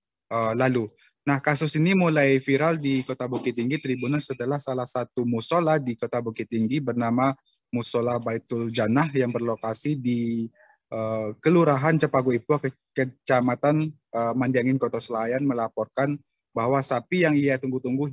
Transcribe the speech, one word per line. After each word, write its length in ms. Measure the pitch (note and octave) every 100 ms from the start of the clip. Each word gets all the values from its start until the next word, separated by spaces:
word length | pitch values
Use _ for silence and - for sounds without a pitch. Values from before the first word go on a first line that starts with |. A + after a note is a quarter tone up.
| _ _ -
eh, 240 | A2+ A2+ A#2
lalu. 320 | B2+ B2 G#2+ _ _ _ -
Nah, 80 | C#3 D3+
kasus 320 | D3 D#3 D3+
ini 160 | E3+
mulai 480 | G3 E3+ D#3 C#3 C3+
viral 400 | C#3 C3+ D#3+ E3
di 240 | C#3 C3 B2+
Kota 240 | B2+ B2+
Bukit 240 | A#2+ B2
Tinggi, 240 | A#2 A#2+ D3+
Tribuners, 560 | C3+ B2+ B2 D3 -
setelah 240 | C3 B2 C#3+
salah 320 | C3+ B2+ B2
satu 400 | B2+ A#2+ - A#2+
musola 480 | D3 - E3+ D#3+ D#3
di 160 | B2
Kota 240 | A2+ A#2 B2 A#2
Bukit 240 | A2 G#2+
Tinggi 320 | A2+ A2 D3+
bernama 560 | B2+ A#2+ A#2 A#2+ C3+ C3 _ _ _
Musola 480 | A#2+ - A#2+ A#2+ A#2+
Baitul 560 | A#2 A2+ - A#2 A#2
Jannah 400 | A#2 A2 B2+ D#3
yang 160 | C#3 A#2+
berlokasi 640 | A#2 A#2 A2 A2+ A2+ D3 C#3+
di, 480 | B2 A#2+ A#2 A#2 A2+ _ _ _ -
eh, 400 | A2+ A2 A2 G#2+ G#2+
Kelurahan 640 | D#3 F3 D#3 C3 D3+ D#3+
Cepago 320 | D3 C3+ B2+
Ipoh, 240 | A#2+ - D3
Ke-, 240 | C3+ - _ -
Kecamatan, 800 | B2+ - - B2+ B2 A#2+ C#3+ D#3 D#3
eh, 400 | - _ A#2 A#2
Mandiangin, 480 | B2 B2 B2+ B2 C3
Kota 160 | A#2 A#2
Selayar, 400 | - A2+ A2+ C3
melaporkan 800 | C#3+ A#2+ A2+ - G#2+ - C#3 C#3+ _ _ _
bahwa 240 | A2+ A#2 C#3 C3
sapi 400 | B2 - F3+ D#3+
yang 80 |
ia 240 | D3 C#3 C3
tunggu-tunggu 480 | C3 B2+ B2 C3+ D3